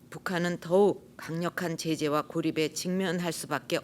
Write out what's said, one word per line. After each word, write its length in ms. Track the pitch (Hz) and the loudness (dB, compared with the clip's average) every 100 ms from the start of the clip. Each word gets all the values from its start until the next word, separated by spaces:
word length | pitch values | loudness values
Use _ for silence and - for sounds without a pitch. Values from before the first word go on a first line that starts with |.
| - | -16
북한은 460 | - - 175 175 170 | -10 -2 0 0 -2
더욱 540 | 165 185 202 - - - | 4 6 6 4 -6 -14
강력한 640 | - 165 170 - 175 165 | -6 -4 -2 -2 -4 -4
제재와 460 | 165 156 151 151 | -2 0 2 0
고립에 500 | 147 165 160 156 151 | 0 -2 -2 0 -2
직면할 580 | - 185 185 190 180 175 | -2 -2 0 0 0 -2
수밖에 480 | 156 - 143 - 170 | -4 -4 -4 -2 -2